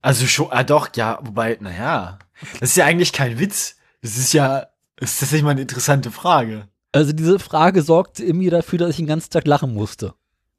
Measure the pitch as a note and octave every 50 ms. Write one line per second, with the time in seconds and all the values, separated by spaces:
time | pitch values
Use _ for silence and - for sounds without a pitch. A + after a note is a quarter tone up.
0 | - C3 C3+ A2+ C3 C3 - - E3+ - - B2 B2+ - D3 D3+ - - - A#2+
1 | A2+ A2 A#2 - D3 A2+ G2+ A#2 A2+ A2+ A#2 - G#2 F#2+ F2 F2 A2+ C#3+ E3 B2
2 | F#2 F2 F#2 - - _ _ - - - - - C3 C3 - F#3 D#3+ C#3+ E3+ F3
3 | F3 - - - C#3 B2 A#2 A2+ E3+ G3 - - - - - _ _ _ _ _
4 | - A#2 G#2 A#2+ C3 - - D3+ C#3 C3 C3+ C#3 B2 _ _ _ _ _ _ -
5 | C3 A#2+ - - C#3+ C#3 D3+ D#3 D3 D3 C#3 C3+ C3+ B2 - B2+ - - C#3+ C3+
6 | A2+ A#2+ G#2 - - F3 F3 D3 A#2+ A2 A2 G#2+ G#2 _ _ _ _ _ - D3
7 | D#3 C#3 D3+ D#3 D#3+ E3 F#3+ G3 - - - D#3 D#3+ F3+ G3 F#3+ D3 D#3 E3 E3+
8 | F#3 - _ - D3+ F3+ E3 F3+ F#3+ F3+ E3 E3+ D#3+ - - E3+ F3 F3 D3 -
9 | E3 D3 D3+ D#3+ - - - E3+ - D3 D3 C#3+ - C3 A2+ G2+ G#2 - - -
10 | A2 F#2 - _ _ _ _ _ _ _ _